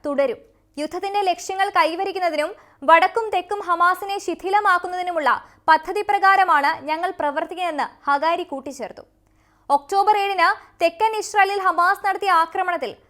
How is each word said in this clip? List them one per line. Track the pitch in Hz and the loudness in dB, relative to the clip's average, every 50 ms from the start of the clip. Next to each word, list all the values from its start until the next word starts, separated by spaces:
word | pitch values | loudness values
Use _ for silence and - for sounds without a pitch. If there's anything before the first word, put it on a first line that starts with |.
| - | -6
തുടരും. | 294 285 262 277 262 214 - - _ _ _ _ _ - 285 | -4 0 0 0 0 -2 -6 -10 _ _ _ _ _ -10 -8
യുദ്ധത്തിന്റെ | 302 302 - 359 381 392 403 403 | -8 -6 -6 -6 -6 -4 -2 -2
ലക്ഷ്യങ്ങൾ | 403 370 339 339 - - 381 381 392 403 | 0 0 -2 -4 -4 -8 -4 -2 -2 0
കൈവരിക്കുന്നതിനും | 403 370 320 311 330 339 392 392 339 370 359 339 311 294 294 339 - - - _ _ - 277 | 2 2 2 2 0 -2 -4 -4 -4 -4 -4 -2 -2 -2 -4 -4 -6 -12 -20 _ _ -6 2
വടക്കും | 262 320 330 359 370 370 453 440 427 | 4 6 6 6 4 0 0 -4 -2
തെക്കും | 392 359 359 - 415 403 | -4 -4 -4 -4 -8 -8
ഹമാസിനെ | 392 349 349 330 349 359 370 359 403 392 392 403 | -4 -2 0 2 2 2 0 0 -4 -8 -8 -6
ശിഥിലമാക്കുന്നതിനുമുള്ള | - - 330 - - 349 381 415 415 403 359 349 359 359 359 359 359 359 349 330 294 247 226 - - - - _ - - | -6 -6 -8 -6 -4 -2 -2 0 2 2 0 0 0 -4 -6 -6 -6 -4 -4 -2 0 0 0 0 -4 -12 -20 _ 2 2
പദ്ധതി | 320 311 311 - 370 415 415 415 | 2 2 2 -2 -4 -4 -2 0
പ്രകാരമാണ് | 415 403 392 381 392 381 381 359 320 294 277 294 320 320 269 | 0 2 4 4 6 6 4 4 4 2 2 2 -2 -2 -4
ഞങ്ങൾ | 294 311 320 349 370 370 - | -6 -6 -4 -4 -6 -4 -2
പ്രവർത്തിക്കുന്നതെന്ന് | 294 294 269 311 330 330 349 339 370 339 311 285 240 - - _ - 277 | -4 -4 -2 -2 -4 -6 -6 -6 -6 -4 -4 -4 -6 -6 -8 _ -2 0
ഹഗാരി | 285 285 302 330 339 370 349 | 0 2 2 0 0 0 -2
കൂട്ടിച്ചേർത്തു. | - 285 269 262 285 262 - 220 - - - - _ _ _ _ _ _ _ _ _ _ _ _ - | -6 -8 -10 -10 -10 -12 -10 -12 -12 -12 -16 -20 _ _ _ _ _ _ _ _ _ _ _ _ 0
ഒക്ടോബർ | 285 277 277 - 392 392 392 427 427 403 | 0 0 0 0 0 2 4 4 4 2
ഏഴിന് | 392 403 392 359 330 370 427 - - - _ - 349 | 2 0 0 2 2 2 2 0 -6 -16 _ 0 0
തെക്കൻ | 339 330 330 440 440 440 427 | 0 0 2 -2 -2 -2 -2
ഇസ്രായേലിൽ | - - - 415 392 392 403 403 | -6 -2 2 2 2 2 2 0
ഹമാസ് | 370 370 330 330 349 370 403 392 - | 0 0 2 2 2 2 2 0 0
നടത്തിയ | 392 370 349 403 392 | -4 -2 -2 0 2
ആക്രമണത്തിൽ | 359 330 330 330 330 370 359 359 349 320 269 208 - - _ _ | 2 2 2 0 -2 -4 -2 -2 -2 -4 -4 -6 -10 -12 _ _